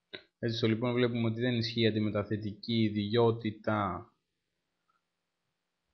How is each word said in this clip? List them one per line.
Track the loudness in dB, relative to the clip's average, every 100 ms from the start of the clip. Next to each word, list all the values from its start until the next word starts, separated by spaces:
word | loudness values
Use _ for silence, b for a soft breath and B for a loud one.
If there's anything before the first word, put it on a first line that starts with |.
| _ -20 _ _
Έτσι, | -4 0
στο | 0
λοιπόν | 2 0
βλέπουμε | 2 2 2 0
ότι | 0
δεν | 0 0
ισχύει | -2 0
η | 2
αντιμεταθετική | 2 0 -2 -2 -4 -6 -8 -2 0
ιδιότητα | 2 0 0 2 2 2 -2 -4 -2 -2 -2 -4 -10 _ _ _ _ _ _ _ _ _ _ _ _ _ _ _ _ _ _